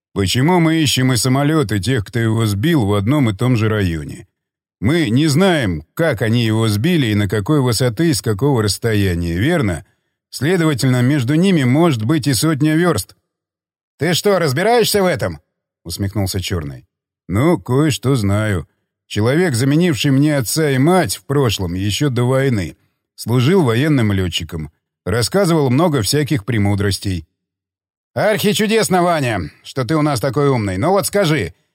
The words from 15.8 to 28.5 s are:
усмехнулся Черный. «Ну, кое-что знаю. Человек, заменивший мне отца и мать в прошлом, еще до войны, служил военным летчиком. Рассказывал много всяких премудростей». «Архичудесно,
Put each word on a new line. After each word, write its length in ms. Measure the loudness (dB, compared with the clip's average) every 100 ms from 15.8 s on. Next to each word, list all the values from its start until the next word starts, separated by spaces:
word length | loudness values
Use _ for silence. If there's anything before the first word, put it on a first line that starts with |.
усмехнулся 560 | -14 -6 -4 -2 -2 -4
Черный. 460 | -4 -6 -8 -14 _ _ _ _ -6
«Ну, 300 | 0 0 0
кое-что 560 | 0 0 0 -2 -2
знаю. 540 | -2 0 -2 -2 -4 -6 _ _ _ _
Человек, 480 | -2 0 2 0
заменивший 560 | 0 0 2 2 0 0
мне 260 | 2 2 0
отца 340 | -2 -2 0
и 80 | 2
мать 380 | 4 2 0 -6
в 80 |
прошлом, 500 | -4 0 0 -2 -4
еще 360 | -4 -4 -2 -2
до 140 | 0
войны, 520 | 0 2 0 -2 -4 -10 _ _ _
служил 480 | -12 -2 0 2 4
военным 500 | 2 2 2 2 2
летчиком. 580 | 0 -2 -4 -8 -10 -12 _ _ _
Рассказывал 640 | -4 -2 0 0 2 2 2
много 320 | 2 2 0
всяких 420 | 0 0 0 -2
премудростей». 800 | -2 0 0 0 -2 -2 -4 -6 -10 _ _ _ _ _ _ _ _
«Архичудесно, 880 | -2 0 0 0